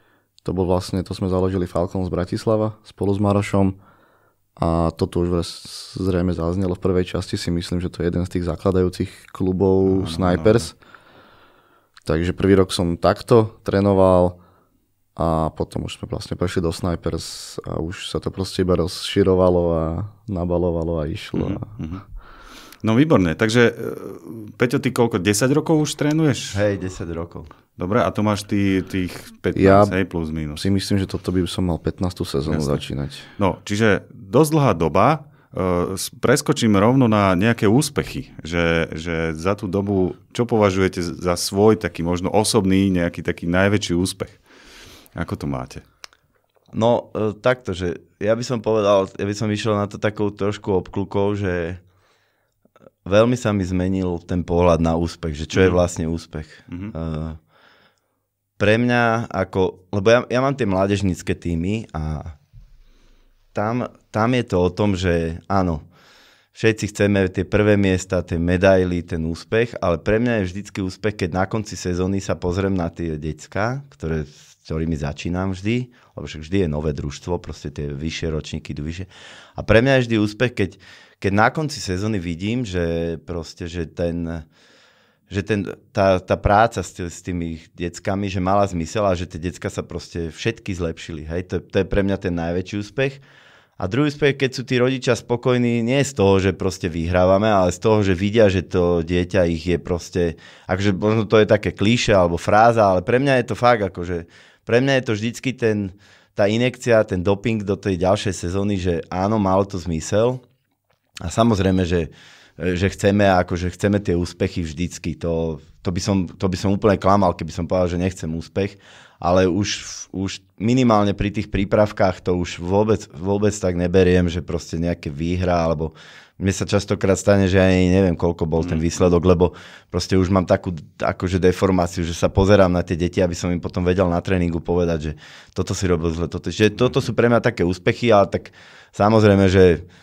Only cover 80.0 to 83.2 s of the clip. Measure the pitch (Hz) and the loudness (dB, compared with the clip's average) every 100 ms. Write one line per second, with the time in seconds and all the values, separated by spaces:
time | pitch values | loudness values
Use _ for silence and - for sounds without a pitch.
80 | 117 113 104 104 123 - 92 - - - | 2 2 0 0 -2 0 -4 -4 -20 -20
81 | - _ 98 101 117 147 151 107 98 92 | -20 _ -2 4 4 2 -6 -6 -6 -4
82 | 107 107 85 82 98 123 110 90 85 82 | -2 -4 -4 -6 -4 -4 -4 -2 -2 -2
83 | 85 80 | -4 -6